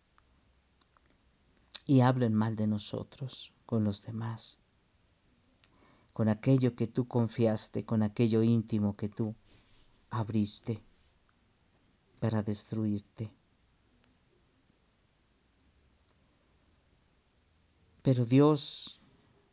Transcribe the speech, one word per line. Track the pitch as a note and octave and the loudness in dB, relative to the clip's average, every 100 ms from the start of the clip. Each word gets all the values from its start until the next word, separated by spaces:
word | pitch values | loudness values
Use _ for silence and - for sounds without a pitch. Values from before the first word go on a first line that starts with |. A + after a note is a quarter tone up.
| _ _ _ _ _ _ _ _ _ _ _ _ _ _ _ _ _ - - | _ _ _ _ _ _ _ _ _ _ _ _ _ _ _ _ _ -10 2
y | C3+ | 4
hablen | B2 B2+ A#2+ | 6 4 2
mal | G#2+ A2 G#2+ | 2 0 0
de | G#2+ | -2
nosotros | G#2 - A2 - - B2+ - - _ - | -2 -4 -8 -10 -12 -12 -12 -18 _ -4
con | A#2 | -2
los | G#2 G2+ | 0 -2
demás, | - A2+ A2+ A2+ - - _ _ _ _ _ _ _ _ _ _ _ _ _ _ _ | -8 -8 -8 -8 -12 -16 _ _ _ _ _ _ _ _ _ _ _ _ _ _ _
con | - G#2+ | -2 0
aquello | G#2+ C3 C3+ B2 - | 0 2 2 2 0
que | A2+ | -4
tú | - B2 | -2 -2
confiaste, | B2 A2+ - A2+ G#2+ - A2+ G#2 | -2 -2 0 0 0 -4 -8 -2
con | A2 | 0
aquello | G#2+ G#2 A#2 A2 | 0 0 2 4
íntimo | A#2 A#2 G#2+ G#2+ G#2 G2+ | 4 2 0 -2 -2 -2
que | G#2+ | -8
tú | - A2 A2 _ - _ - _ _ _ | -6 -6 -8 _ -20 _ -20 _ _ _
abriste | A2+ G#2 G#2+ G2+ - - A2 - _ _ _ _ _ _ _ _ _ _ _ _ _ | -6 -2 0 0 -4 -6 -8 -12 _ _ _ _ _ _ _ _ _ _ _ _ _
para | A2 A2 | -2 0
destruirte. | G2+ G#2 - A2 G#2+ G#2 - - A2 - _ _ _ _ _ _ _ _ _ _ _ _ _ _ _ _ _ _ _ _ _ _ _ _ _ _ _ _ _ _ _ _ _ _ _ _ _ _ _ _ _ _ _ _ _ _ | -2 -6 -6 -4 -2 -4 -8 -12 -12 -14 _ _ _ _ _ _ _ _ _ _ _ _ _ _ _ _ _ _ _ _ _ _ _ _ _ _ _ _ _ _ _ _ _ _ _ _ _ _ _ _ _ _ _ _ _ _
Pero | C#3 B2 A2+ | 0 2 4
Dios, | C3 D3 D3 - - - - - _ _ _ _ | 6 6 4 -2 -10 -12 -16 -20 _ _ _ _